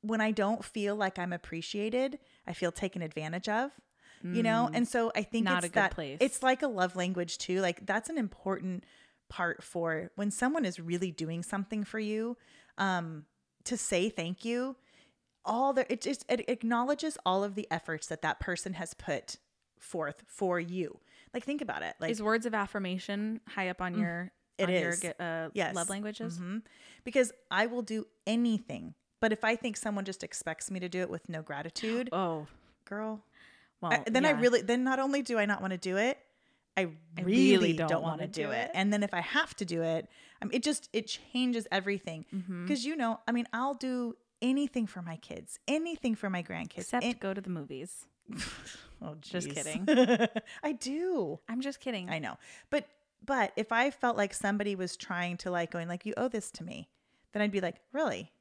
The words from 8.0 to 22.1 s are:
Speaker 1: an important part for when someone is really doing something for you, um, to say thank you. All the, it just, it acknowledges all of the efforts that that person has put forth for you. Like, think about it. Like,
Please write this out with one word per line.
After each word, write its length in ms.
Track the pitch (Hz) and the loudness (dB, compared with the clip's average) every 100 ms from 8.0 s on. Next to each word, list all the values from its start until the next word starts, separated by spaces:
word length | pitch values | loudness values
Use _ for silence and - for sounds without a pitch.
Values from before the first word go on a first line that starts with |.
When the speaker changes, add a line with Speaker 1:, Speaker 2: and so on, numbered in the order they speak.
| 226 | 0
Speaker 1:
an 100 | 320 | -2
important 680 | 208 - 190 190 185 180 - - - _ _ | -2 -2 -2 -2 -2 -6 -10 -20 -20 _ _
part 340 | - 175 - | -2 -2 -2
for 480 | - 175 165 160 175 - | -6 -2 0 -2 -4 -4
when 140 | 208 | -2
someone 340 | - 247 320 | 2 2 2
is 140 | 214 175 | 0 -2
really 300 | 165 175 185 | -2 -2 -2
doing 320 | 156 160 170 | -4 -4 -4
something 420 | 170 202 196 214 | -4 -4 -2 -4
for 140 | 202 226 | -4 -4
you, 380 | 214 214 226 247 _ - - - | -2 -2 -2 -6 _ -20 -18 -2
um, 460 | 196 180 165 156 147 _ _ _ | 0 2 -2 -10 -14 _ _ _
to 120 | - 240 | -6 -4
say 320 | - 180 202 | 0 2 2
thank 360 | 202 170 185 | 0 -4 -4
you. 320 | 233 240 262 254 _ _ _ _ _ _ | -2 0 -2 -6 _ _ _ _ _ _
All 280 | - 226 269 | -2 2 4
the, 180 | 262 - | 4 2
it 100 | 226 | 0
just, 220 | - 285 - | 0 -2 0
it 200 | 240 - | 0 2
acknowledges 680 | 233 226 233 254 294 320 - | 0 2 4 4 2 0 0
all 180 | 185 190 | 2 2
of 100 | 202 | 2
the 120 | 196 - | -4 -2
efforts 360 | 165 - 156 - | -4 -2 -6 -4
that 140 | 160 | -2
that 180 | 160 - | -2 -2
person 340 | - 175 190 | -2 -4 -4
has 200 | 170 170 | -6 -8
put 420 | - - 143 - - _ _ _ _ | -8 -4 -4 -4 -14 _ _ _ _
forth 440 | - 170 151 - - | -6 -4 -4 -6 -18
for 340 | - 190 175 | -2 0 0
you. 400 | 170 185 160 - _ - - | 0 -4 -4 -8 _ -20 -8
Like, 120 | 240 | -6
think 180 | 247 294 | -4 -4
about 200 | 254 76 | -2 -4
it. 120 | 80 - | -4 -4
Like, 100 | 165 | -2